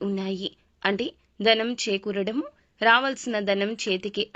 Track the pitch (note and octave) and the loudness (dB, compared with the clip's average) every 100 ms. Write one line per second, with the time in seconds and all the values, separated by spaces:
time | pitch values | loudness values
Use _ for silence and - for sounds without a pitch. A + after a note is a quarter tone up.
0 | G3+ G3 F#3+ F#3+ G3 - _ _ F#3+ G3+ | -4 -2 -4 -4 -6 -12 _ _ -2 -2
1 | C4 - _ - G#3+ A3 A3+ A#3+ A3+ G3 | -4 -10 _ -2 4 4 2 -2 -2 -2
2 | G#3 G3+ G3 A#3+ C#5+ - _ - A3+ A#3 | -2 -4 -2 -4 -6 -10 _ 0 4 6
3 | C4+ C4 B3 A3 G3+ G3 G3+ A3 - F#3 | 4 -4 -4 -2 0 0 0 -2 -2 -2
4 | G3+ G#3 - | -2 -4 -2